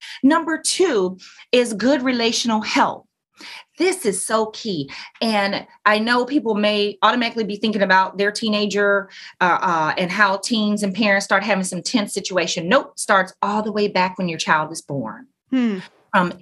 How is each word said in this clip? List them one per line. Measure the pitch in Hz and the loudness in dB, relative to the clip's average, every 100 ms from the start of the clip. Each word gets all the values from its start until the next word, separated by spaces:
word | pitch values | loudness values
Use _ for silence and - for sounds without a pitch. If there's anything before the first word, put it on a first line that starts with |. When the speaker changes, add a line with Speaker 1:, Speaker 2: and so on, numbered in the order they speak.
| - - | -20 0
Speaker 1:
Number | 262 320 330 311 | 2 2 0 -4
two | - - 359 226 185 185 - - - | -2 0 2 2 0 -4 -16 -20 -2
is | 247 233 | 0 0
good | 208 233 285 | 0 2 2
relational | 262 240 233 233 233 220 | 2 0 0 0 0 -2
health. | 220 277 202 - _ _ _ _ - - - - | 0 0 0 -2 _ _ _ _ -18 -18 -14 -2
This | 359 - | -2 0
is | 220 190 | -2 -4
so | - 220 220 | -2 -2 -2
key. | - 226 170 139 - - - | -6 -6 -6 -6 -10 -16 -6
And | 226 214 196 180 - - 202 | -2 0 0 -2 -8 -2 2
I | 214 | 2
know | 220 247 247 | 2 0 2
people | 285 220 | 0 0
may | 208 208 208 208 - | 0 2 2 -2 0
automatically | 214 247 233 233 | 2 2 0 -2
be | 202 208 | -4 -2
thinking | 220 208 | -2 0
about | 190 185 190 190 | 4 4 2 0
their | 202 | -2
teenager, | 208 226 208 208 196 202 202 196 - - - | -2 -2 0 0 2 2 2 0 -12 -14 0
uh, | 180 165 | 2 2
uh, | 185 165 156 - | 2 0 0 -2
and | 180 | -2
how | 190 202 196 | 2 2 2
teens | - 220 214 208 | -2 -2 0 0
and | 208 | -2
parents | 190 214 196 | 0 2 2
start | 196 196 | 2 0
having | 208 190 | 2 -2
some | 185 180 | -2 -6
tense | - 233 208 | -2 -2 -2
situation. | 202 - 180 170 180 170 | -4 -4 -2 -2 -2 2
Nope. | 262 294 - | 2 2 -6
Starts | - 196 185 - | 0 2 0 -4
all | 202 214 | -4 -2
the | 214 | -2
way | 208 208 | -2 0
back | 185 185 190 | 0 -2 -2
when | 180 | -4
your | 160 | -2
child | - 156 151 | 0 0 0
is | 160 | -8
born. | - 139 110 110 131 _ - | -8 -6 -6 -10 -18 _ -4
Speaker 2:
Hmm. | 262 240 190 - _ _ | 0 0 -2 -8 _ _
Speaker 1:
From | 196 180 - | 0 0 -2